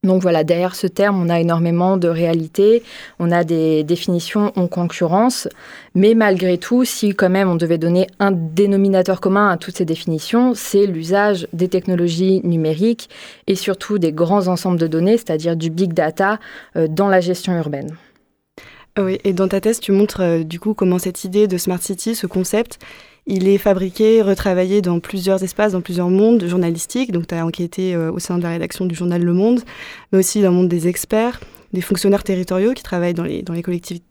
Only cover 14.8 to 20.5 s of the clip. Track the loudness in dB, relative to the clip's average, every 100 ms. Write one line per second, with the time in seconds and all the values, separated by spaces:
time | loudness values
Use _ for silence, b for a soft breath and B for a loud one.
14.8 | 0 0 2 2 0 -4 -2 -2 -4 -2
15.8 | 0 0 -2 0 -2 -2 B B B -2
16.8 | -2 0 2 2 2 -4 -2 -2 -4 -6
17.8 | -10 -14 _ _ _ _ _ -20 B B
18.8 | B -4 -2 -2 -2 0 0 0 0 -2
19.8 | 0 2 2 0 0 0 -2